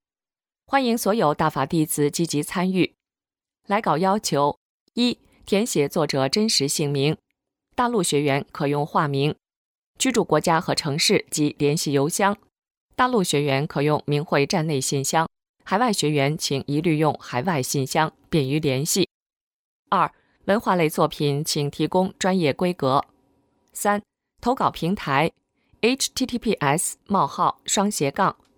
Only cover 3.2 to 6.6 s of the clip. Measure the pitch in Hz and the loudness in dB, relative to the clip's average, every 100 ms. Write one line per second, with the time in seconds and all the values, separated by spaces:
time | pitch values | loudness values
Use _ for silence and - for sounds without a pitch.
3.2 | _ _ _ _ - 202 196 151 190 208 | _ _ _ _ -4 -2 0 0 2 0
4.2 | - 143 143 - _ _ _ - 240 - | 0 0 0 -2 _ _ _ -2 0 -2
5.2 | _ _ - 196 240 165 143 175 147 139 | _ _ -2 -2 0 0 0 0 -2 0
6.2 | 135 208 220 - | 0 0 0 0